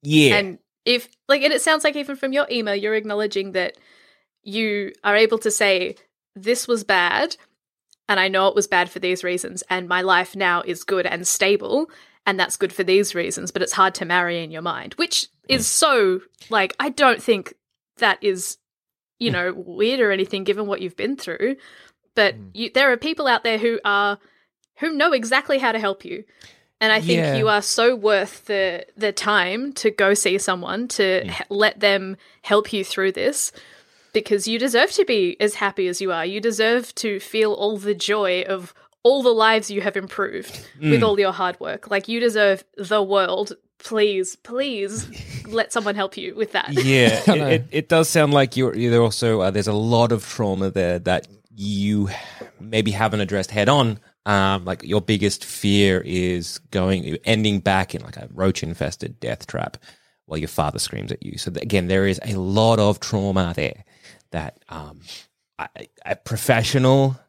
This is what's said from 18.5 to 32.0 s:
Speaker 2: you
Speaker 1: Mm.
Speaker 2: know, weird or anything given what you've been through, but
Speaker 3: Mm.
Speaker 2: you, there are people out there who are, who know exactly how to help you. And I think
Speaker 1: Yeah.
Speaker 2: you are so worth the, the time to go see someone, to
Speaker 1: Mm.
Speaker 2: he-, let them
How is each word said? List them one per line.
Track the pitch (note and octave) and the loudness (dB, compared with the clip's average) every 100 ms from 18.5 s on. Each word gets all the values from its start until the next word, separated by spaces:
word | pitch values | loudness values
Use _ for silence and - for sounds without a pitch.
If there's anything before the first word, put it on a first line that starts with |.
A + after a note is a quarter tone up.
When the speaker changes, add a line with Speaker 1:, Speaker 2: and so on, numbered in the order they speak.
| - _ _ _ _ _ _ | -12 _ _ _ _ _ _
Speaker 2:
you | A#3 | -2
Speaker 1:
Mm. | |
Speaker 2:
know, | F3+ F3+ F3+ | 0 -2 -6
weird | F3+ F3 G#3+ C4 | -12 -2 0 2
or | A3 | 0
anything | F#3+ F#3+ G3 F#3+ | 0 -2 -4 -2
given | G3+ G3+ | -2 -2
what | G3+ | -4
you've | F#3 - | -6 -6
been | A3+ C#4 | -6 -6
through, | - E3 A#3 C4+ - - - _ _ - | -8 -4 -2 -4 -10 -20 -20 _ _ 0
but | G3+ A2 | 0 0
Speaker 3:
Mm. | - | -16
Speaker 2:
you, | G3 A#3 | -8 -2
there | B3+ C#4 | 2 2
are | A#3+ | 2
people | D4+ D#4+ C#4+ | -2 -2 0
out | A#3 | 0
there | A#3 A3 | 0 0
who | A#3 A#3 | 0 0
are, | G#3 G3+ G3+ G3+ _ _ _ _ _ _ | 0 0 0 -2 _ _ _ _ _ _
who | D#4 | -6
know | D4+ D#4+ | 0 2
exactly | C4+ A3+ C4 C#4+ C4+ | 0 0 -2 0 0
how | B3 | 0
to | A3 | 0
help | G#3 G3 - | -2 -6 -10
you. | - G#3+ _ - _ _ _ | -14 -16 _ -20 _ _ _
And | A3 | 2
I | G#3+ | 2
think | D#3+ F3 | 2 2
Speaker 1:
Yeah. | D#3 C3+ | 2 2
Speaker 2:
you | A3 | 2
are | G#3 | 2
so | G3+ - A#3 | 0 2 2
worth | B3 G#3 G3+ G3+ - - | 2 2 2 0 -10 -6
the, | G3+ F#3+ F3 - - | -2 -2 -4 -12 -4
the | G#3 | -4
time | G3+ G#3+ G#3 F3+ G#3 C#4 | -2 0 2 2 -2 -6
to | C4+ A3 | -2 -2
go | G#3+ G3 | 2 2
see | G3+ F#3+ F#3+ | 2 2 0
someone, | G3 F#3 F3 F#3+ B3 | -2 -4 -4 -6 -6
to | - G3 F#3 F3+ | 0 0 0 -2
Speaker 1:
Mm. | |
Speaker 2:
he-, | E3+ - | -8 -6
let | G3+ G#3+ G3+ | 0 0 2
them | G#3 G3 | 0 0